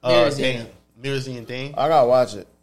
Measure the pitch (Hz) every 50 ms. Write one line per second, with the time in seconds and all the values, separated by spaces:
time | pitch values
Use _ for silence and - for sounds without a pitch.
0 | - 127 127 120 117 113 - 135 131 131 131 120 113 104 - _ _ _ _ 113
1 | 123 139 139 131 127 131 127 120 113 - 120 127 131 143 147 - 135 151 165 147
2 | 127 120 123 127 127 113 101 101 - _ _ _